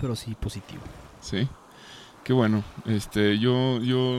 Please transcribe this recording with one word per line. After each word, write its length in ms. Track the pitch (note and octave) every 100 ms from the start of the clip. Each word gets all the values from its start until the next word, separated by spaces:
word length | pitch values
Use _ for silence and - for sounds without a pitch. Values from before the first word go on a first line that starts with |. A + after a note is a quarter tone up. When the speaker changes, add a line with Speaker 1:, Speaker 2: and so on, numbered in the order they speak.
Speaker 1:
pero 160 | C3+ A2+
sí 180 | -
positivo. 460 | A2 - G2+ - - - - - -
Speaker 2:
Sí. 260 | - G2 C3+ - - - - - - -
Qué 80 | -
bueno. 320 | C3 A2 G#2+ G2+ - -
Este, 520 | G#2+ - G#2+ G#2 G#2+
yo, 400 | A#2+ B2 C3 B2
yo 180 | B2 B2+ B2+